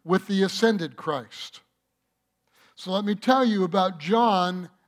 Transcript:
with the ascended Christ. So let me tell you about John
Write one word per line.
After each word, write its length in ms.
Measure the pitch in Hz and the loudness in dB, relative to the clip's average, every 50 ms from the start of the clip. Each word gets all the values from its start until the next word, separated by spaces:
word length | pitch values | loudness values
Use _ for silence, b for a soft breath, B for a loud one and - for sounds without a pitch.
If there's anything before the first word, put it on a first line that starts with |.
| b | b
with 220 | 165 185 185 - | 0 0 0 0
the 160 | - 196 190 | 0 0 0
ascended 540 | 190 185 - - 226 226 220 190 165 143 123 | 0 0 0 0 2 2 2 0 -4 -8 -10
Christ. 640 | - - 160 147 131 113 - - - - - - - _ _ _ _ _ _ _ _ _ _ _ _ _ _ _ _ _ b b b b b b | -10 -6 -6 -6 -6 -6 -10 -16 -18 -18 -18 -18 -20 _ _ _ _ _ _ _ _ _ _ _ _ _ _ _ _ _ b b b b b b
So 160 | b - 185 | b -8 -4
let 140 | 185 202 208 | -4 -2 -2
me 100 | 202 208 | -2 -4
tell 300 | 208 - 247 262 269 254 | -2 0 2 2 4 4
you 180 | 233 214 196 | 2 2 0
about 360 | 185 175 175 196 185 190 185 156 | 0 0 2 2 0 0 -2 -4
John 680 | 147 170 214 226 240 226 202 180 180 180 180 180 175 - _ _ _ | -2 0 2 4 4 4 2 2 0 -2 -4 -8 -12 -14 _ _ _